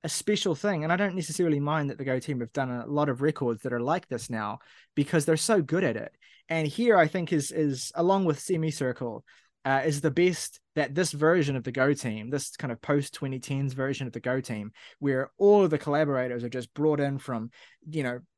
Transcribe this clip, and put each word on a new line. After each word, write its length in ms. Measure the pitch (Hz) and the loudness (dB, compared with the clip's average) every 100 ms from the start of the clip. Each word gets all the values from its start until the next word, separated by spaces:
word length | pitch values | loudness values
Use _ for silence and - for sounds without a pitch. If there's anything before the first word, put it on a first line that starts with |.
a 60 | 156 | -6
special 460 | - - 208 190 151 | -4 0 0 0 0
thing. 280 | 208 175 | 0 -2
And 80 | 156 | 0
I 40 | 180 | 0
don't 200 | 202 180 | 0 -2
necessarily 440 | 156 156 175 147 | -6 0 2 2
mind 300 | 143 156 143 | 0 0 -2
that 80 | - | -4
the 60 | |
Go 160 | 135 131 | -2 -2
team 200 | 139 131 | -2 -6
have 140 | 120 | -4
done 180 | 143 131 | -4 -4
a 140 | 123 117 | -4 -4
lot 220 | 143 147 | 0 0
of 120 | 123 | 2
records 400 | 147 147 123 113 | 0 0 -2 -2
that 100 | 131 | -4
are 60 | 120 | -2
like 280 | 123 180 - | 0 -2 -2
this 220 | 120 - | -10 -6
now 300 | 113 104 113 _ - _ - | -6 -6 -8 _ -20 _ -2
because 300 | 143 170 143 | 2 2 2
they're 120 | 160 | 0
so 240 | - 214 | 4 2
good 220 | 139 165 | 2 0
at 120 | 160 107 | 0 -2
it. 160 | 110 _ _ _ _ | -8 _ _ _ _
And 180 | 165 151 | -2 -2
here, 300 | 139 240 196 | 0 4 6
I 100 | 156 | 6
think, 240 | 190 165 | 2 0
is, 200 | 160 139 | 0 0
is, 400 | - 151 131 - - | 0 0 -2 -6 -2
along 300 | 175 196 180 | 2 4 2
with 140 | 143 | -2
Semicircle, 840 | - 175 160 151 131 123 123 110 _ _ _ _ | -2 -2 -2 -2 -4 -4 -8 -10 _ _ _ _
uh, 200 | 135 135 147 | 0 0 0
is 160 | 143 | 0
the 100 | 151 | 0
best 480 | 143 180 170 - - _ - | 4 2 2 -8 -14 _ -2
that 200 | 135 143 | -2 0
this 160 | 175 | -2
version 440 | 147 156 180 143 135 | 2 4 4 2 0
of 80 | |
the 80 | 131 | -4
Go 220 | 127 135 | 0 2
team, 360 | 143 127 107 110 | 2 -2 -6 -4
this 260 | 139 - - | -6 -6 -8
kind 160 | 139 | -8
of 100 | 117 | -6
post-twenty 580 | - 143 139 - 135 131 | 0 0 0 -8 -8 -8
tens 340 | - 139 139 | -6 -4 -2
version 340 | 127 135 139 131 | -2 -4 -2 -6
of 60 | |
the 60 | 117 | -6
Go 220 | 123 131 | -2 -2
team, 300 | 123 110 104 - - _ | -2 -8 -8 -14 -20 _
where 320 | 139 131 135 - | 0 0 -2 4
all 260 | 202 208 | 8 8
of 60 | 185 | 6
the 80 | 151 | 2
collaborators 680 | 151 147 151 131 127 123 | 0 0 2 0 0 -4
are 60 | 120 | -4
just 240 | 127 117 | -6 -8
brought 260 | - 151 147 | 0 2 2
in 200 | 139 139 | 0 -2
from, 320 | - 120 117 _ - _ 156 | -6 -6 -6 _ -20 _ -8
you 140 | 156 | -4
know 180 | 127 123 - | -4 -6 -12